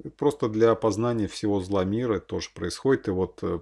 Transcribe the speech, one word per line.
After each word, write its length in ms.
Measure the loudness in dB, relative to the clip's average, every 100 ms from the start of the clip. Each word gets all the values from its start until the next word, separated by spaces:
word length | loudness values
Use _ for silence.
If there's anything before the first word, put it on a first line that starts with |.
| -18 -2
Просто 320 | 0 2 0
для 220 | 4 4
опознания 560 | 4 2 0 0 -2 -4
всего 320 | -2 -2 0
зла 240 | 0 0 0
мира 320 | 0 -2 -2
это 100 | -4
тоже 220 | -8 -8 -8
происходит. 520 | -8 -4 0 0 0
И 20 |
вот, 280 | -2 -2 -4
э, 160 | -6 -4